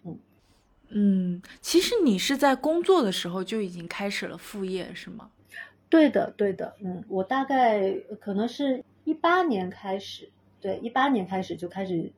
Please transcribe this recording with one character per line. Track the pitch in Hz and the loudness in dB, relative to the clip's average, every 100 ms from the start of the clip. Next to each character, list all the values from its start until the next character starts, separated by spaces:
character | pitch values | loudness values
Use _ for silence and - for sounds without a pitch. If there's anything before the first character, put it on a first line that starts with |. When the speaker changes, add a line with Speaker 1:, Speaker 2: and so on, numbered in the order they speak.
| 175 | -16
Speaker 1:
嗯。 | - - _ _ _ _ _ _ | -16 -18 _ _ _ _ _ _
Speaker 2:
嗯， | 208 202 190 180 175 - - | 2 4 4 2 -4 -8 -14
其 | - 330 | 0 2
实 | 370 480 | 2 2
你 | 320 190 | 4 2
是 | - 277 | 0 2
在 | 285 262 | 4 4
工 | 294 339 | 2 2
作 | 339 370 | 4 4
的 | 220 | 4
时 | 175 175 | 0 -4
候 | 185 | -6
就 | 185 220 | -4 -4
已 | 196 | -4
经 | 175 170 | -6 -10
开 | - 202 | -6 -6
始 | 196 202 | -4 -8
了 | 170 | -10
副 | - 208 | -12 -8
业， | 190 185 - | -6 -6 -8
是 | 180 - | -12 -14
吗？ | - - _ _ - - _ _ | -16 -18 _ _ -18 -18 _ _
Speaker 1:
对 | 330 302 | 6 6
的， | - - - | 4 -2 0
对 | 208 | -2
的， | 185 - - | -2 -8 -10
嗯， | 190 180 - | -10 -10 -4
我 | 190 | -4
大 | 190 262 | -2 -2
概 | 269 262 240 214 190 185 - 214 | 0 4 4 4 0 -2 -8 -12
可 | - 196 | -6 -2
能 | 233 | -2
是 | - 285 254 - _ - | -2 -2 -2 -6 _ -6
一 | 311 | -2
八 | 330 359 | 2 2
年 | 349 208 180 | 2 0 -2
开 | - 196 196 | -8 -6 -6
始， | - - - _ _ _ | -6 -16 -20 _ _ _
对， | 196 190 | -6 -6
一 | 233 | -4
八 | 254 269 | 0 2
年 | 247 175 | 2 0
开 | 185 | -4
始 | 185 165 | -4 -8
就 | 175 | -8
开 | 190 | -8
始 | 190 175 160 | -4 -4 -4